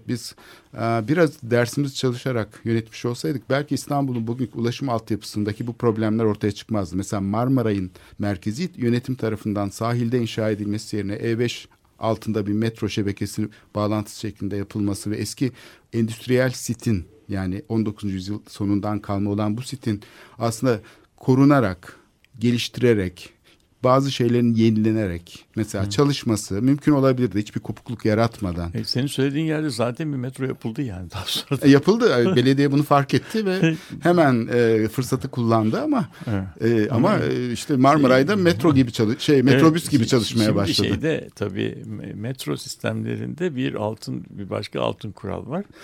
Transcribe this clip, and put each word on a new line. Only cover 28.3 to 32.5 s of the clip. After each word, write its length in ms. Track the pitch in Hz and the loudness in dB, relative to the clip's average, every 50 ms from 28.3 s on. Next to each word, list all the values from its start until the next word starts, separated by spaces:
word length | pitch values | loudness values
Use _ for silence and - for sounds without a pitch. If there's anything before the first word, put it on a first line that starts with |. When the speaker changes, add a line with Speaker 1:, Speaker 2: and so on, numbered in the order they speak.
| - - 104 90 82 85 85 87 85 | 0 -4 -4 -4 -4 -4 -6 -6 -6
Speaker 2:
E, 100 | 113 110 | -6 -6
senin 220 | - - 123 135 | -4 -2 -2 -2
söylediğin 400 | 143 - 131 135 139 139 151 160 | -2 -2 -2 -2 -2 -2 -2 -2
yerde 240 | 156 151 156 156 147 | -2 -2 -2 -2 -4
zaten 420 | 117 110 117 123 117 - 165 151 | -2 -2 -2 -2 -2 -4 -6 -6
bir 60 | 139 127 | -4 -6
metro 260 | 120 131 127 - 131 | -6 -8 -6 -6 -6
yapıldı 360 | 131 127 - - 117 110 - | -6 -6 -6 -8 -6 -6 -4
yani 280 | 143 117 92 92 90 87 | -6 -6 -6 -8 -10 -10
daha 140 | - 92 92 | -10 -10 -8
sonra 360 | - - - - - 143 131 | -6 -6 -6 -4 -4 -2 6
da. 60 | - | 8
Speaker 1:
E, 40 | 139 | 8
yapıldı. 520 | 139 139 - - 226 233 247 196 135 123 117 185 | 8 8 8 4 4 4 4 4 4 4 4 4
E, 40 | 180 | 4
belediye 360 | 127 123 135 | 4 4 4